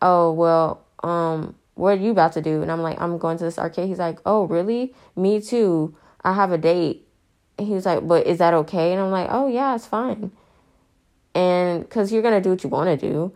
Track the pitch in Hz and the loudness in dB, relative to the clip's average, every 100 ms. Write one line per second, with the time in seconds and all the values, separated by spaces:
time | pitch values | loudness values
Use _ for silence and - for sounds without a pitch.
0 | 185 175 170 160 165 165 160 - _ - | 2 4 4 2 4 4 2 -4 _ -10
1 | 170 170 165 160 - - _ - 190 196 | -4 -2 -2 -4 -8 -14 _ -2 0 2
2 | 214 190 165 165 156 156 165 165 165 - | 2 2 2 0 -2 -2 -2 -4 -4 -4
3 | 170 170 165 170 170 - 165 175 190 175 | -6 -4 -4 -4 -6 -6 -6 -4 -6 -4
4 | 170 160 190 214 165 170 202 240 254 - | -4 -4 0 0 2 0 0 -2 -4 -10
5 | _ 175 190 214 208 240 196 165 156 - | _ -2 0 0 0 0 2 2 -2 -8
6 | _ _ 185 196 190 165 165 175 156 - | _ _ -2 0 0 2 2 2 0 -4
7 | _ _ _ _ _ - 208 190 185 151 | _ _ _ _ _ -8 -4 -2 0 -2
8 | 165 170 - 175 170 165 151 180 170 185 | 2 2 2 2 4 4 0 0 0 0
9 | 190 190 - 247 277 240 277 233 - 214 | -2 -2 -2 -2 -2 -2 -2 -4 -4 -4
10 | 247 220 202 _ _ _ _ _ _ _ | -4 -6 -10 _ _ _ _ _ _ _
11 | _ _ _ 175 180 180 180 170 - 226 | _ _ _ 0 2 2 0 -2 -4 -4
12 | 196 220 233 202 190 185 135 139 175 147 | 0 0 2 2 2 -2 -2 -2 0 0
13 | - 151 185 | -2 -4 -4